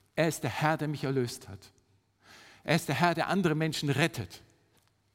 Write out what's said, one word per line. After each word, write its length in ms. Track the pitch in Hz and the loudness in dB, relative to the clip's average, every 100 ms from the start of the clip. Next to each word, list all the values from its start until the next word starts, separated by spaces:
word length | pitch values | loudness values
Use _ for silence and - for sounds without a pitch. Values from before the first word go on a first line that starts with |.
| _ - | _ 0
Er 120 | 160 | 0
ist 160 | - | 0
der 60 | 131 | -4
Herr, 260 | - 156 156 | 0 0 0
der 140 | 151 | -2
mich 160 | 143 139 | -4 -2
erlöst 420 | 135 120 - - | 0 -2 -4 -14
hat. 240 | 101 - _ _ _ _ _ - - - - - | -18 -20 _ _ _ _ _ -20 -20 -20 -8 0
Er 100 | 165 | 0
ist 140 | - | 0
der 60 | 135 | 2
Herr, 200 | 175 165 | 2 4
der 140 | - | 0
andere 260 | 180 170 156 | 2 2 2
Menschen 340 | 160 - 147 | 0 -2 0
rettet. 540 | 139 160 - 92 - - _ _ _ _ _ _ | 2 2 0 -10 -12 -20 _ _ _ _ _ _